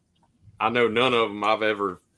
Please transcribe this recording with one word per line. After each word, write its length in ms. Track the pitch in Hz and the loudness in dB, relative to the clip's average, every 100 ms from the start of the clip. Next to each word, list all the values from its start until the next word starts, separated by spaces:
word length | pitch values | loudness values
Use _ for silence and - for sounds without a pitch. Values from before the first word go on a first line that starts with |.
| _ _ _ _ - - | _ _ _ _ -18 -4
I 60 | 110 | 0
know 180 | 120 117 | 2 2
none 280 | 110 127 117 | 2 2 2
of 160 | 110 | 0
'em 120 | 104 | -2
I've 200 | 104 107 | -2 0
ever 380 | 107 104 98 92 _ | 0 -2 -4 -6 _